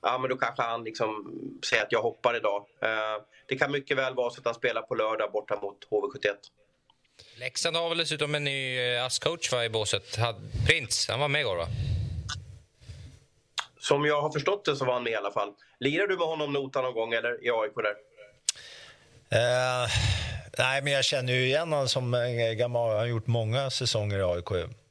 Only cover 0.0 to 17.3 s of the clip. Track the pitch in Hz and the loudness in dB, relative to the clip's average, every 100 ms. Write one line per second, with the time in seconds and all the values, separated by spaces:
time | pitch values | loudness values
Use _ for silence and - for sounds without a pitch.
0 | 95 127 131 131 123 120 120 117 113 110 | 0 0 0 0 -2 0 -2 0 -6 -2
1 | 113 107 98 - - - - 117 107 117 | -2 -2 -8 -10 -10 -8 0 2 4 2
2 | 117 - 123 120 107 101 101 _ 110 110 | 0 2 2 2 2 0 -4 _ 0 0
3 | 107 107 - - _ 131 143 143 135 139 | 0 -4 -8 -20 _ -2 0 0 0 0
4 | 131 127 120 120 117 117 127 113 110 113 | 0 0 -2 -2 -4 0 0 0 -4 0
5 | 110 110 104 107 - 104 101 98 - 107 | 0 0 0 -2 -2 -4 -4 -10 -2 0
6 | 98 - 104 101 - _ _ _ _ _ | 0 -2 -2 -2 -10 _ _ _ _ _
7 | _ _ - - 127 - 170 165 170 165 | _ _ -20 -10 -8 -2 0 0 0 0
8 | 160 147 147 147 147 139 131 127 123 123 | -2 0 0 0 0 -2 -2 0 0 0
9 | 127 - - 170 - 123 117 110 104 101 | 0 0 0 0 0 0 2 0 0 -2
10 | - - 117 101 101 - - 160 123 - | -2 0 0 0 -6 0 4 4 2 -2
11 | - 110 143 143 131 90 85 - - - | 0 0 2 2 0 0 -2 -2 -2 0
12 | - - - - - - - _ - - | -2 -4 -8 -10 -12 -20 -20 _ -18 -16
13 | - - _ _ _ - - _ - 143 | -16 -20 _ _ _ -10 -10 _ 0 2
14 | 147 147 151 147 143 202 - 135 131 123 | 4 2 2 0 0 0 0 0 0 0
15 | 120 110 101 101 104 101 - _ 127 156 | 0 -2 -2 -2 -4 -6 -20 _ 0 2
16 | 202 190 165 160 147 139 135 135 127 113 | 0 2 0 0 0 0 0 -2 -2 -2
17 | 113 117 117 | 0 0 0